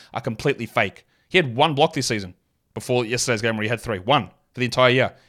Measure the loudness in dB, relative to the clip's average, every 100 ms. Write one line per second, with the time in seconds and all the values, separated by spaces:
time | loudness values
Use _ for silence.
0 | -12 -8 -8 -4 -2 -2 -4 -2 -2 -4
1 | _ _ _ 0 0 2 2 4 2 0
2 | -4 -4 -6 -16 _ _ _ -10 -2 -2
3 | 0 -2 -2 0 -2 -2 -2 -4 -4 -4
4 | 2 0 0 _ _ -4 -2 4 4 4
5 | 0 -4